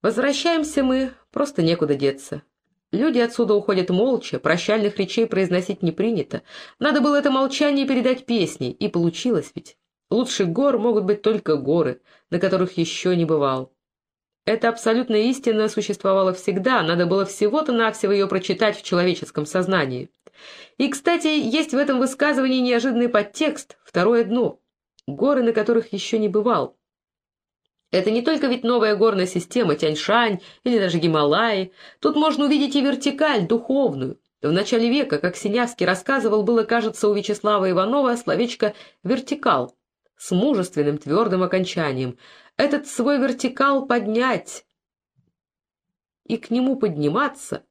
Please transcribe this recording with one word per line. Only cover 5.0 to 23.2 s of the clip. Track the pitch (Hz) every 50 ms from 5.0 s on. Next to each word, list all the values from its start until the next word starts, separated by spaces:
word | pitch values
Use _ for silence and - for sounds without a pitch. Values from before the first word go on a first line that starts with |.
| 196 180 - - 226
произносить | 226 - 180 190 175 180 180 180 - 196 - -
не | 170
принято. | 156 - 202 226 226 185 139 - - 113 _ _ - - - - - _
Надо | - 294 302 294
было | 240 294 294
это | 285 285 294 262
молчание | 269 269 269 269 - 302 294 285 277 277 269
передать | 269 247 233 254 254 254 -
песней, | - 233 226 180 151 - - 139 123
и | - _ -
получилось | - - 175 170 170 170 - - 247 233 165 143 - _
ведь. | - - - - _ _ _ _ _ _ _
Лучше | - 220 247 247 - - 202
гор | 175 165 208 277 285 262 214
могут | 208 240 226 208 196
быть | 185 208 208 -
только | 214 220 208 - - 156
горы, | 143 131 135 151 170 156 127 127 - _ _ _ _ _ _
на | - 175
которых | 185 190 185 185 185 180 - -
ещё | 165 165 - - - 185 180
не | 175 170
бывал. | 156 160 151 143 135 131 131 131 - _ _ _ _ _ _ _ _ _ _ _ _ _ _ _
Эта | - 214 226 226 233
абсолютная | 226 233 - 226 220 240 254 247 226 214 214
истина | 240 262 269 - 240 220 214 214 214
существовала | 214 - 202 - 202 185 - 196 190 196 190 185 185
всегда, | 185 - - 185 196 190 247 254 233 175
надо | 160 170 175 180
было | 175 185 196 196
всего-то | - - - 208 208 214 302 311 302 247
навсего | 233 226 220 220 - - 196 202
её | 202 196
прочитать | 190 190 190 185 - 190 180 226 214 202 -
в | -
человеческом | - - 175 175 185 170 - - - - - 151
сознании. | 147 - 190 185 175 190 180 147 131 127 123 131 - _ _ _ - _ - - - - - - - _ _
И, | 254 285
кстати, | 285 - - 339 339 339 330
есть | 311 311 302 240 233 226 311 311 - -
в |
этом | 254 285 285 269 254
высказывании | 262 254 262 - 285 294 294 254 262 262 254 262
неожиданный | 254 247 247 233 233 269 240 233 240 240
подтекст, | 240 214